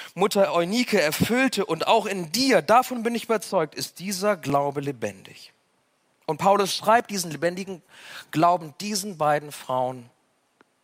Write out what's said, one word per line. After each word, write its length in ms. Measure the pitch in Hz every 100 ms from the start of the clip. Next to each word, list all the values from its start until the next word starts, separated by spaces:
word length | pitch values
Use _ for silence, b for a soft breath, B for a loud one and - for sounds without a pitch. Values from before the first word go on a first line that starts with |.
| B 170
Mutter 380 | 202 202 185
Eunike 460 | 165 170 233 240 202
erfüllte 680 | 156 147 - 240 262 - 185
und 200 | 160 -
auch 220 | 220 202
in 240 | 196 165
dir, 320 | 220 269 196
davon 400 | 151 226 254 247
bin 100 | 226
ich 120 | 233 -
überzeugt, 500 | 220 - 190 156 -
ist 240 | 127 -
dieser 360 | 185 180 208 185
Glaube 460 | 135 143 143 139
lebendig.“ 720 | 143 123 110 95 - - - _ _ _ _ _ _ _ -
Und 120 | 151
Paulus 380 | 190 202 190 -
schreibt 340 | 202 233 233
diesen 220 | 202 170
lebendigen 500 | 147 165 180 190 175 _ B B B -
Glauben 420 | 151 170 175 160 -
diesen 380 | 208 208 208 160
beiden 340 | 151 147 147
Frauen 580 | - - 127 127 127 120 _ _ _ _ _ _ _